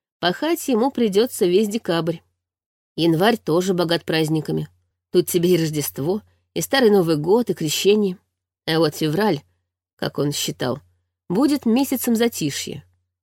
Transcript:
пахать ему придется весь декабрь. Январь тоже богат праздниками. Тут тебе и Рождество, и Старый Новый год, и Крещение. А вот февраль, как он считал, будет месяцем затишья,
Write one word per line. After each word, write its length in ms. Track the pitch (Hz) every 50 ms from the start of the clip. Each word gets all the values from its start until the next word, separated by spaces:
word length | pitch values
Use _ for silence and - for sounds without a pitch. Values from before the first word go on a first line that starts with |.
| _ _ _ -
пахать 480 | - 175 180 - 302 311 349 320 - -
ему 220 | 254 214 240 277
придется 560 | - - 240 214 185 202 233 254 - - 202
весь 220 | 175 180 196 220 202
декабрь. 500 | 202 233 - - 170 170 160 170 165 - _ _ _ _ _ _ _ _ _ _ _ _ _ _ -
Январь 420 | - 156 170 160 156 190 226 233 220
тоже 340 | - - 156 180 180 196
богат 320 | 185 175 175 160 170 165 -
праздниками. 640 | - 165 160 160 147 160 156 151 - 160 156 151 - _ _ _ _ _ _ _ _
Тут 160 | - 180 175
тебе 280 | - - 180 170 180 180
и 40 | 165
Рождество, 600 | 165 151 156 147 135 - - - 135 165 196 214 - _ _ _ _ _
и 80 | - 170
Старый 300 | 165 - - 269 254 214
Новый 260 | 208 196 170 165 160
год, 320 | 147 147 170 202 247 233 -
и 60 | 170
Крещение. 640 | - 165 147 - - - 190 208 214 208 190 180 - _ _ _ _ _ _ _ _ -
А 120 | - 160 160
вот 160 | 165 151 -
февраль, 480 | - 165 156 147 180 214 214 160 143 - _ _ _ _ _ _ _ _ _ _
как 220 | - 165 147 - -
он 140 | 139 147
считал, 480 | 143 - - - 147 - 147 127 123 143 _ _ _ _ _ _ _ _ _ -
будет 380 | 175 208 285 277 294 269 -
месяцем 500 | 233 220 262 277 - 269 240 - 247 233
затишья, 680 | 214 233 240 - - 160 143 - - - - - - - _ _ _ _ _ _ _